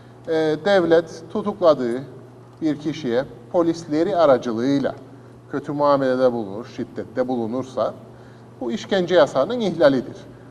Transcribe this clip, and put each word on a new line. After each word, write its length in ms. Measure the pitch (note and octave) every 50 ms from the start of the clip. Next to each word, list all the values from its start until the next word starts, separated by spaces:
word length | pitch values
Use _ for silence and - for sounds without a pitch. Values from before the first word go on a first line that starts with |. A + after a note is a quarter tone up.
| - - - - - E3+
e, 40 | D#3+ D#3 D#3 D#3 D3+ - -
devlet 580 | G3+ G3+ F#3+ E3+ E3 E3 E3+ E3+ - - - - -
tutukladığı 680 | - G#3+ F#3+ G#3 - - F3+ D#3+ D3 B2+ B2+ A#2 A#2 C3 C#3+ - - - - - - - - - - -
bir 180 | D#3+ D#3 C#3+ D3+
kişiye 460 | D3+ D#3 C#3 - - A#2+ A#2 B2 C3+ - - - - -
polisleri 640 | - F3+ E3+ E3+ E3 E3 - D3+ D3 D#3 E3+ G3+ F#3+
aracılığıyla 800 | E3+ D#3+ C#3+ B2+ A#2 - B2 A2 A2+ B2 C#3 C#3 C#3+ B2 - - - - - - - - - - - - -
kötü 200 | - C#3 C#3 -
muamelede 600 | C#3+ C#3+ D3 C#3+ C#3+ C3+ C3+ C3 B2+ B2+ C3 B2+
bulunur, 340 | A#2+ A#2 G#2+ F#2+ G2 G#2+ B2 - -
şiddette 520 | - A#2 - - A2 F#2+ - A2 C3 B2+ B2
bulunursa 680 | C3 A#2 A2+ G#2+ A#2+ C3 B2+ - - G#2 A2+ D3+ - - - - - - - - - - - - - -
bu 120 | C4 A#3
işkence 420 | A#3 - - - G#3 F#3+ F3+ D#3+ F3+
yasağının 460 | E3 - - - C3 C3 G#3+ B3 B3
ihlalidir. 560 | A3 F3+ D#3+ D#3+ D#3+ C#3 C#3 B2 - - - - - - - - - -